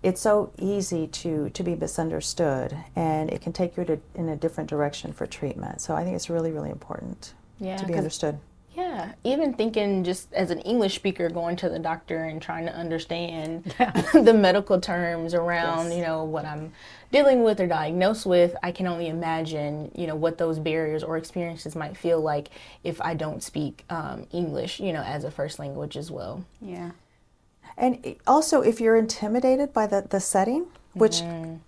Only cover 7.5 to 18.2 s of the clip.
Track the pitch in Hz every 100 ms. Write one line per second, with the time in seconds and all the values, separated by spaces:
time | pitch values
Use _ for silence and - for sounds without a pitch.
7.5 | - 190 190 180 165 151 - 151 147 -
8.5 | - _ 330 359 240 175 - 226 277 302
9.5 | 240 220 220 202 196 180 185 - - 180
10.5 | 170 - 240 196 - 196 190 170 175 170
11.5 | 175 180 165 165 165 - 165 160 156 -
12.5 | 165 165 - 170 165 165 170 170 165 156
13.5 | 165 175 - 247 - - 311 226 226 190
14.5 | 196 202 185 180 175 170 170 165 170 170
15.5 | 170 165 165 170 170 170 160 160 156 151
16.5 | 151 156 - - - - 269 277 254 226
17.5 | 208 180 160 156 175 190 220